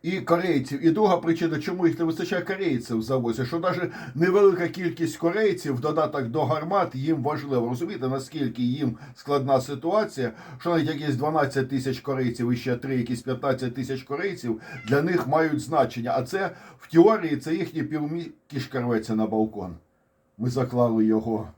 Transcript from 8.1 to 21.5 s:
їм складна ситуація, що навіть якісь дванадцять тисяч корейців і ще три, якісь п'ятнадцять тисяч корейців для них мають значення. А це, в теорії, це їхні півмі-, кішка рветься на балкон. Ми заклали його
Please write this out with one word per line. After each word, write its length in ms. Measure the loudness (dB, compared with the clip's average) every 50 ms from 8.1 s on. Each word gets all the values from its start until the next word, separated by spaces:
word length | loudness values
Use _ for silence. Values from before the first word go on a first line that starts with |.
| -2 -2 -6 -6 -4 -4 -4 -2 -2 0
їм 360 | 0 0 0 0 -2 -2 -2 -6 -14 -20 -20
складна 460 | -16 -4 0 0 0 4 4 2 2
ситуація, 720 | 2 -2 -8 -4 -2 0 2 2 0 0 -4 -4 -4 -4 -4 -8 -18 -18 -18 -6
що 120 | -2 2
навіть 180 | 2 2 2 0
якісь 280 | -2 -4 -2 -2 -2
дванадцять 520 | 0 0 0 2 2 0 0 0 -2 -2 -2
тисяч 320 | -2 -2 -2 -2 -4 -4
корейців 520 | -4 -4 -2 0 0 -2 -2 0 0 0
і 40 | 0
ще 200 | 0 0 -2 -4
три, 200 | -2 -2 -2 -2
якісь 260 | -2 0 -2 -4 -6
п'ятнадцять 520 | -4 -6 -6 -2 0 -2 -2 0 -2 -6 -4
тисяч 280 | -6 -4 -4 -6 -6
корейців 580 | -6 -8 -6 -4 -4 -4 -6 -4 -4 -4 -4 -4 -6 -14 -16 -14 -2 0
для 140 | 2 2
них 240 | 2 2 0 0 0
мають 340 | 2 2 2 4 2 0 -2
значення. 520 | -2 0 2 2 2 2 0 -6 -4 -2 -2
А 60 | -2
це, 280 | -2 -2 -4 -2 -2 -4 -6 -10 -20 -20 -20 _
в 140 | -16 4
теорії, 440 | 6 8 8 8 8 4 2 -2 -2
це 180 | -2 -2 -4 -2
їхні 280 | -2 -2 -4 -4 -4
півмі-, 500 | -4 -2 -2 -4 -4 -4 -4 -6 -8 -10 -14 _ _
кішка 340 | _ -8 -8 -8 -4 -4 -2
рветься 340 | 0 2 2 0 0 0 0
на 120 | 0 0
балкон. 480 | 2 2 2 0 0 -2 -8 -10 -10 -12 -14 _ _ _ _ _ _ _ _ _ _ _ -4
Ми 120 | -4 -2
заклали 540 | 0 0 -2 0 2 2 4 4 4 4 4
його 440 | 6 4 4 2 0 -2 -2 -4 -8